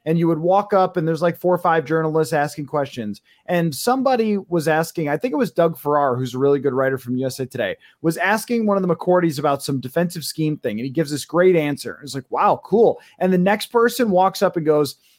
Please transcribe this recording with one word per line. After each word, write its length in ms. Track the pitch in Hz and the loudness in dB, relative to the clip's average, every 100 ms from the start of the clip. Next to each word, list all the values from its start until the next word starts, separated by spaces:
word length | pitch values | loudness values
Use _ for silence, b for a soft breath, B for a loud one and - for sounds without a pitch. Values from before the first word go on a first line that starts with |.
| 151 | -2
and 120 | 165 | 2
you 120 | 170 | 2
would 100 | 160 | 2
walk 320 | 170 196 202 | 2 2 4
up, 240 | 196 185 180 | 2 2 0
and 100 | 160 | -2
there's, 160 | 160 | 0
like, 160 | 175 170 | -2 0
four 160 | 180 | 0
or 40 | 175 | 2
five 260 | 180 165 | 2 0
journalists 480 | 139 160 160 156 156 | 0 0 0 0 0
asking 360 | 156 147 - 139 | 0 -2 -4 -6
questions. 520 | 151 135 127 107 98 b b b | -4 -4 -6 -8 -10 b b b
And 280 | 175 165 135 | -2 0 -2
somebody 640 | 240 262 262 247 220 202 | -2 0 2 2 0 -2
was 320 | - 170 156 | -2 -2 0
asking, 400 | 156 165 - 147 | 0 0 -4 -2
I 80 | 151 | -2
think 160 | 254 | -2
it 40 | 294 | -2
was 140 | 214 | -2
Doug 260 | - 170 160 | 2 0 0
Farrar, 380 | 147 147 139 123 | 0 2 2 0
who's 180 | 127 | -4
a 60 | 127 | 0
really 200 | 139 143 | 2 2
good 140 | 135 | 0
writer 240 | 127 135 135 | 0 0 -2
from 200 | 120 127 | -4 -4
U 100 | 131 | -4
S 140 | 127 | -6
A 40 | 131 | -8
Today, 300 | 120 101 85 b b | -4 -4 -6 b b
was 140 | 160 160 | -2 0
asking 500 | 185 220 - 233 214 | 0 0 0 -2 0
one 120 | 196 | 0
of 100 | 180 | 0
the 80 | 160 | -2
McCourtys 420 | 180 180 170 139 | 2 2 2 0
about 260 | 143 139 | -2 -2
some 180 | - 139 | -2 -6
defensive 420 | 127 170 175 170 | -4 -2 -2 -4
scheme 320 | - - 156 147 | -10 -4 -4 -2
thing, 240 | 123 107 | -6 -6
and 60 | 135 | -6
he 40 | |
gives 220 | 131 143 | -4 -4
this 140 | 143 - | -4 -2
great 320 | 170 185 170 | 2 4 4
answer. 420 | 147 139 117 85 | 0 -4 -8 -12
It's 140 | 135 135 | -12 -12
like, 160 | - | -6
"Wow, 300 | 135 190 - | 0 2 0
cool." 380 | - 208 196 - B B | 0 4 4 2 B B
And 140 | 185 | 0
the 40 | 185 | 2
next 280 | 185 220 - | 2 0 0
person 460 | 233 233 233 233 | 0 0 0 0
walks 300 | 180 190 - | 2 2 2
up 160 | 185 175 | -2 0
and 80 | 156 | 0
goes, 320 | 151 143 - b | 2 0 -6 b